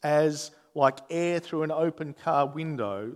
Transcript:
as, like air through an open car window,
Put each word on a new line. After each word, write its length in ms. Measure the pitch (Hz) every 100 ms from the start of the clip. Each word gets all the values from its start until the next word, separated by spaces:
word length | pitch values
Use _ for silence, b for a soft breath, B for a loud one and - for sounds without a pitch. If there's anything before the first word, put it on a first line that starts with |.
as, 480 | 147 151 156 147 - b b
like 240 | 151 135 135 -
air 320 | 165 170 175
through 220 | 170 160
an 80 | 156
open 420 | 156 165 160 151
car 320 | 139 165 147
window, 680 | 139 151 160 139 104 98 110